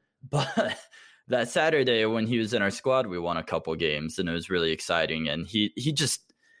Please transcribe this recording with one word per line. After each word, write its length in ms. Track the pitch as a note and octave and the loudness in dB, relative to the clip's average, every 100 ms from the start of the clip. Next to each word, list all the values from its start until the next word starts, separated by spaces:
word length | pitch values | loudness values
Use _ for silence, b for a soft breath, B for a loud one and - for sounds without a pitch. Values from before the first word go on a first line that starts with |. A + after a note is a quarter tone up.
| _ | _
<laughs> 180 | _ C3+ | _ -4
but 480 | C#3+ C3+ - - - B B B B - | -2 0 -2 -2 -4 B B B B -4
that 220 | B2 A#2 | -2 0
Saturday 560 | F3 D#3+ D3+ B2+ A#2 A2 | 2 4 4 4 4 2
when 220 | A2+ A2 | 2 2
he 100 | A#2+ | 2
was 160 | G#2+ | 2
in 80 | A2+ | 2
our 100 | G2 | 0
squad, 360 | - C3 C3 A2+ | 0 2 2 0
we 100 | F2 | -2
won 200 | E2+ E2 | -2 -2
a 60 | |
couple 320 | D#2+ E2+ D#2+ E2 | -2 -4 -2 -2
games, 440 | E2 D2 D#2+ - | 0 0 -4 -4
and 100 | F2 | -2
it 40 | |
was 160 | E2+ E2 | -4 -2
really 220 | F#2 E2 | 0 0
exciting. 560 | D#2+ - E2+ D#2+ D#2+ D#2 | 0 0 0 0 -2 -2
And 200 | D#2 - | -4 -2
he, 260 | A2 G#2+ - | 0 -2 -2
he 160 | C3+ | -2
just, 420 | C#3+ C#3 - _ b b b | 0 0 -2 _ b b b